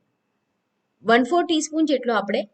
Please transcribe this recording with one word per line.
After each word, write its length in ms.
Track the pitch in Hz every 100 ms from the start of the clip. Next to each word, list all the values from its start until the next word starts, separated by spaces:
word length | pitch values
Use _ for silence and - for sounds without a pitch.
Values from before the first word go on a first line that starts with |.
| _ _ _ _ _ _ _ _ _ _
વન 200 | 196 233 254
ફોર 100 | 349
ટીસ્પૂન 440 | 349 311 302 311 311
જેટલો 260 | 277 233 214
આપણે 260 | 208 226 311